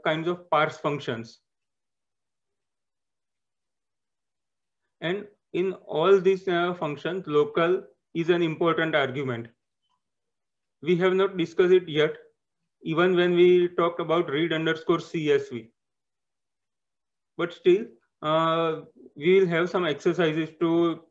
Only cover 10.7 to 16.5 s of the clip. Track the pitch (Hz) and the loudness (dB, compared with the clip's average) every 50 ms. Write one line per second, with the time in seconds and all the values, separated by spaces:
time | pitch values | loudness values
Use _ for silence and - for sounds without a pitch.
10.7 | _ _ - 156 180 170 185 190 185 190 196 196 196 180 165 165 - - 185 175 | _ _ -2 -2 0 2 2 2 2 0 0 -2 -2 -4 -6 -2 0 0 2 4
11.7 | 185 185 175 165 147 151 147 156 156 - - _ _ _ _ _ _ _ _ _ | 4 4 2 0 0 0 0 0 -2 -6 -18 _ _ _ _ _ _ _ _ _
12.7 | _ _ - 160 160 156 175 185 185 170 175 180 175 175 180 180 180 180 175 175 | _ _ -8 -4 0 2 2 2 2 2 2 2 4 6 6 6 6 4 2 0
13.7 | 175 - 170 170 170 180 170 156 160 175 170 151 135 147 165 165 165 156 160 160 | 0 0 -2 -2 -2 -4 -4 -2 0 0 0 -2 -2 -2 -2 -2 -2 -2 -2 -2
14.7 | 165 160 - - 170 160 - - - 170 151 147 143 139 139 - 127 117 110 - | -4 -2 -2 -2 -2 -2 -4 -6 -8 -4 0 0 0 0 0 -4 -12 -14 -14 -16
15.7 | _ _ _ _ _ _ _ _ _ _ _ _ _ _ _ _ | _ _ _ _ _ _ _ _ _ _ _ _ _ _ _ _